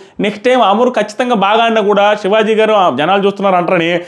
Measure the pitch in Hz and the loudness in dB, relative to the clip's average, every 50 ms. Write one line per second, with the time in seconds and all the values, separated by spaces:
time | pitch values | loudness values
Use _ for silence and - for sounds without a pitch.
0 | - - _ - 185 208 208 - - 247 254 254 220 190 202 220 247 247 247 220 | -18 -14 _ -6 -6 -6 -4 -2 -2 0 2 2 2 2 2 2 0 0 -2 -2
1 | 214 - - - 254 247 247 196 190 196 220 226 226 226 220 226 196 202 208 202 | -4 -4 -4 -6 -4 -2 -2 0 0 0 0 2 0 0 0 0 0 0 2 2
2 | 202 208 214 208 - 185 214 220 214 220 214 208 220 214 220 202 180 165 127 127 | 2 2 0 0 -2 0 0 0 0 0 0 0 2 2 2 2 2 2 0 0
3 | 147 175 196 202 190 202 196 196 196 196 185 175 170 175 190 170 165 170 175 170 | 0 0 0 0 0 -2 -2 -2 -2 0 0 0 0 0 -2 0 0 -2 -2 -4
4 | 175 | -6